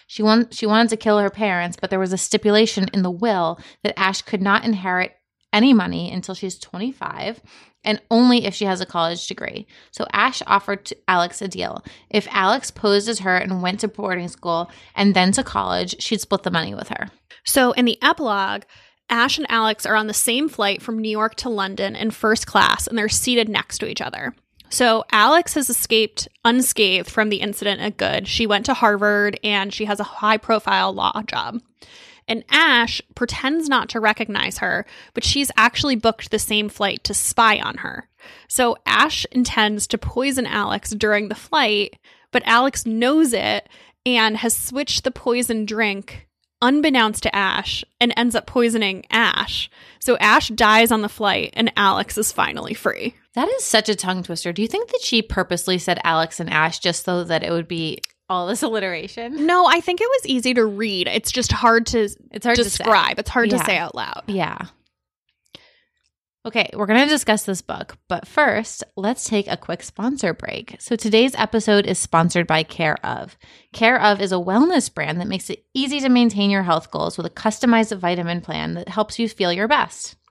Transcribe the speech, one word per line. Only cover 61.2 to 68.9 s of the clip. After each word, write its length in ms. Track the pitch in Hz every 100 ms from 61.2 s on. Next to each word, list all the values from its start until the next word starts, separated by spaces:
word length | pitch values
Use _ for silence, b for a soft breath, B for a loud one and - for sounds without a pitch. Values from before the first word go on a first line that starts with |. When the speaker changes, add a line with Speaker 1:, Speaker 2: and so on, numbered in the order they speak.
| -
Speaker 2:
just 180 | 254 240
hard 360 | - 240 226 226
to 240 | 240 208 - _
Speaker 1:
It's 140 | 214
hard 120 | 240 233
to 80 |
say. 120 | 208 -
Speaker 2:
describe. 420 | - 208 156 131
It's 120 | -
hard 180 | 247 233
to 60 | 240
Speaker 1:
Yeah. 80 |
Speaker 2:
say 140 | - 180
out 160 | 165
loud. 300 | - 104 - -
Speaker 1:
Yeah. 320 | 196 156 - 180 _ _ _ _ _ _ _ _ b b b b b _ _ _ _ 226
Okay, 240 | 226 -
we're 140 | - 202
gonna 200 | 226 285
discuss 380 | 302 - 214
this 160 | - 185
book, 380 | - - - - -
but 180 | 175 -
first, 560 | - 285 - 226 - -